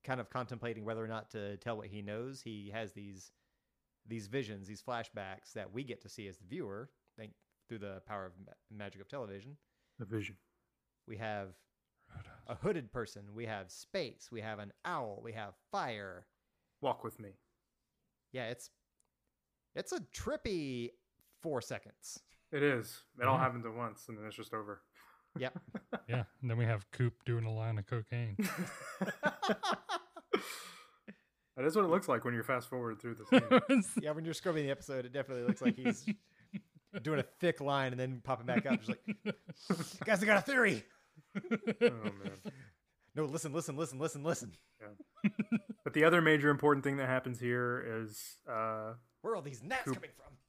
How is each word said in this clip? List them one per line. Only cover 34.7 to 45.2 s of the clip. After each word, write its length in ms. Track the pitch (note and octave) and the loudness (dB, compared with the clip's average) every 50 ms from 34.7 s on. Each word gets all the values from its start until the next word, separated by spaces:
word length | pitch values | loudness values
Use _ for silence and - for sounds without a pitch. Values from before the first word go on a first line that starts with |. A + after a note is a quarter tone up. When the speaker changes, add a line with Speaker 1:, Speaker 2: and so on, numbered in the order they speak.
Speaker 1:
episode, 340 | C#3 C3+ - - C3+ C3 B2 | 0 -2 -2 -6 -4 -4 -4
it 60 | B2 | -4
definitely 340 | B2 C#3+ C3 C3+ C3 B2 A#2+ | -4 -4 -4 -2 -4 0 2
looks 160 | B2 - - | 2 2 4
like 140 | C3 - - | 4 2 2
he's 300 | - - B3 A3 - - G#3+ G#3 - _ _ _ _ - _ - | 4 2 0 0 2 -2 -4 -4 -4 _ _ _ _ -20 _ -12
Speaker 3:
<laughs> 480 | - - _ _ - _ _ - F#3 | -12 -12 _ _ -20 _ _ -10 -4
Speaker 1:
doing 180 | A#2 D3+ D#3 C#3 | 0 2 2 2
a 60 | B2 - - - | 2 0 -2 2
thick 180 | F3+ E3+ E3 - | 2 2 2 4
line 320 | C#3+ C#3+ C#3 C#3 C3+ B2+ | 2 2 4 4 4 2
and 80 | B2 B2 | 2 0
then 220 | B2+ C3 C3 A#2+ - | -2 -2 -2 -6 -2
popping 220 | C3+ C3 B2 A#2 | -2 -2 -2 0
back 200 | B2+ - G#3+ - | 2 2 2 4
up, 140 | - A#3+ - | 4 2 2
just 80 | - - | 2 -4
like, 460 | G#3 - _ - G#3 - _ G#3 - - _ - - - - - F#3+ E3 - - - - - | -6 -4 _ -6 -6 -4 _ -6 -6 -6 _ -16 -16 -16 -4 -2 -2 -2 -2 -8 -8 -6 2
"Guys, 180 | A3 G#3+ F3+ G#3 | 2 2 4 6
I 20 | |
got 120 | G#3 G#3 | 6 6
a 40 | G3 | 6
theory." 420 | - - C#4 B3+ A#3 G3+ C#3 G#2+ - - - _ _ _ _ D3+ _ _ - | 6 4 4 6 6 6 4 2 -4 -10 -20 _ _ _ _ -20 _ _ -8
Speaker 2:
Oh, 60 | G3 - F#4 A3+ G#3 - A3+ A#3 - | -6 -2 -2 -2 0 0 -2 2 6
man. 500 | A#3 A#3+ B2 A2+ G#2+ G#3 G3 - G2 G2 G3 G3 - G#3+ - C3+ C3+ - _ _ _ _ _ _ _ _ _ | 6 4 4 4 -4 -6 -6 -4 -8 -10 -10 -8 -10 -12 -12 -12 -20 -20 _ _ _ _ _ _ _ _ _
Speaker 1:
No, 120 | D3 D#3 | -2 -2
listen, 260 | C3+ C#3+ D#3+ - D#3 | -2 -2 -4 -4 -2
listen, 240 | C3+ E3+ E3 E3+ C3+ | -4 -2 -4 -2 -2
listen, 240 | C#3+ E3 C3+ C3 C3 | -4 -4 -4 -2 -4
listen, 240 | D#3 D#3 - D3 C#3 | -4 -4 -2 -2 0
listen. 300 | E3 E3 - - G2+ E2+ - _ _ _ _ | 0 0 -2 -4 -10 -12 -16 _ _ _ _
Speaker 2:
Yeah. 500 | A2 G#2 G#2 - - _ _ - | -16 -16 -16 -18 -20 _ _ 2